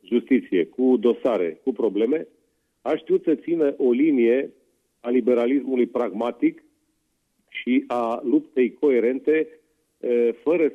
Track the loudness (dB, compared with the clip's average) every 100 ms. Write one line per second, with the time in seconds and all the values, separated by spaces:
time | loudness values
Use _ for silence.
0 | -2 -2 2 0 2 -2 -2 0 2 2
1 | 2 0 -2 -2 -2 -4 -8 -2 -2 0
2 | -2 -2 -6 _ _ _ _ _ -6 -6
3 | -2 -2 0 -2 -2 0 0 0 0 2
4 | 2 4 4 2 -2 -12 _ _ _ _
5 | -2 0 2 2 2 0 -2 -2 0 0
6 | -4 -4 -6 0 -2 -2 _ _ _ _
7 | _ _ _ _ _ -12 -2 -2 -2 -4
8 | -4 -4 -2 -2 -2 -2 -2 0 0 2
9 | 0 -2 -2 -2 -2 -10 _ _ _ _
10 | -2 0 0 -2 -2 0 0